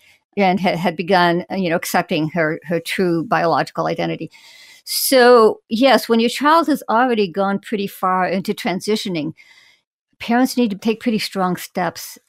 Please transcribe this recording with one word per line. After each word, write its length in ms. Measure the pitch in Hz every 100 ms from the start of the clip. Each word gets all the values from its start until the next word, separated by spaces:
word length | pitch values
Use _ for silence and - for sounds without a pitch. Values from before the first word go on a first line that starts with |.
| _ _ _ 202
and 220 | 190 185
ha-, 180 | 180 175
had 180 | 180 160
begun, 500 | 170 185 175 170 -
you 180 | 190 180
know, 60 | 165
accepting 540 | - 185 170 170 156
her, 300 | 175 156 165
her 160 | 151 165
true 440 | - - 180 165
biological 640 | - 165 170 139 156 - 160
identity. 440 | 170 170 165 165 - - - - -
So, 800 | - - - 262 240 240 220 - _
yes, 400 | 220 269 226 -
when 100 | 233
your 100 | 233
child 360 | - 285 330 320
has 140 | 277 -
already 380 | 220 254 214 196
gone 320 | 196 196 196
pretty 260 | - 202 196
far 420 | - 185 185 175
into 280 | 185 190 202
transitioning, 760 | 208 175 - 220 208 170 151 - _ _ _ _ _ _ _ _
parents 400 | - 240 262 -
need 140 | 240
to 60 | 196
take 240 | 226 220
pretty 180 | 247 220
strong 360 | - 196 180 170
steps 640 | - 190 170 - - -